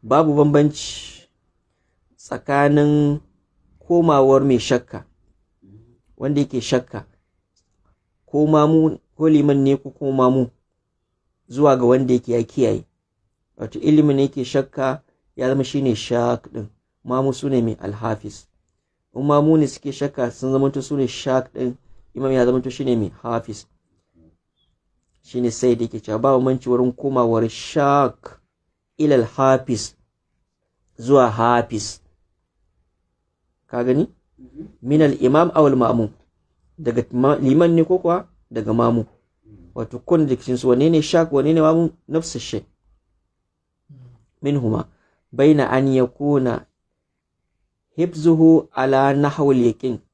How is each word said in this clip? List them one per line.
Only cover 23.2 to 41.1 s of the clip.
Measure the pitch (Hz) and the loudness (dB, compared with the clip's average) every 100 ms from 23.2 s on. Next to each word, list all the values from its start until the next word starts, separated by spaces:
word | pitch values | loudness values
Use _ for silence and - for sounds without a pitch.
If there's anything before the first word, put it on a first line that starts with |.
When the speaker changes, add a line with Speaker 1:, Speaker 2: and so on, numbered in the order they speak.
Speaker 1:
hafiz. | 117 117 - 107 - _ _ _ _ _ 80 _ _ _ _ _ _ _ _ _ | -8 -8 -8 -18 -18 _ _ _ _ _ _ _ _ _ _ _ _ _ _ _
Shine | _ 123 123 | _ -6 -4
sai | 110 127 | -2 0
da | 117 | 0
yake | 117 117 | -2 -8
cewa | - 110 | -8 -4
ba | 127 135 | 0 0
bambanci | 127 131 127 | 0 -2 -2
wurin | 123 127 | 0 0
komawar | 123 139 131 117 117 113 | -2 -4 -2 0 0 -2
shak | - - 160 139 143 135 - - - _ _ _ _ _ _ | -6 -8 -2 0 2 0 -4 -20 -20 _ _ _ _ _ _
ila | 156 | 2
alhafiz | 135 117 - 135 131 - 113 - _ _ _ _ _ _ _ _ _ _ _ | 2 0 0 0 0 -2 -8 -8 _ _ _ _ _ _ _ _ _ _ _
zuwa | 120 139 123 | 2 4 4
hafiz. | 107 117 120 117 110 104 - _ _ _ _ _ _ _ _ _ _ _ _ _ _ _ _ _ | 2 0 0 -2 -6 -10 -16 _ _ _ _ _ _ _ _ _ _ _ _ _ _ _ _ _
Ka | 123 | -6
gani? | 120 127 233 _ _ _ | -2 0 -2 _ _ _
Speaker 2:
Mhm. | - - - _ | -20 -20 -20 _
Speaker 1:
Min | 120 151 | -4 2
al-imam | 151 127 127 147 170 | 2 2 0 2 2
aw | 165 147 | 2 2
al-ma'mum. | 135 117 120 107 - _ _ _ _ _ _ | 2 0 0 -4 -8 _ _ _ _ _ _
Daga | 151 117 120 | -6 -4 -4
ma-, | 120 135 147 | 0 0 2
liman | 131 147 170 | 0 2 2
ne | 165 | 2
ko | 160 185 | 0 0
kuwa | 175 180 - _ _ | 0 -4 -6 _ _
daga | 113 107 | -10 -4
mamu. | 113 117 120 110 _ _ _ _ 104 - | 0 0 0 -4 _ _ _ _ -20 -18
Wato | - 113 123 | -12 -12 -12
kun | - 170 147 | -2 0 0
da | 127 | -2
cikin | - 127 | -4 -4
su, | 131 | 0
wanne | 123 151 | 2 2
ne | 160 | 0
shak, | 151 | 0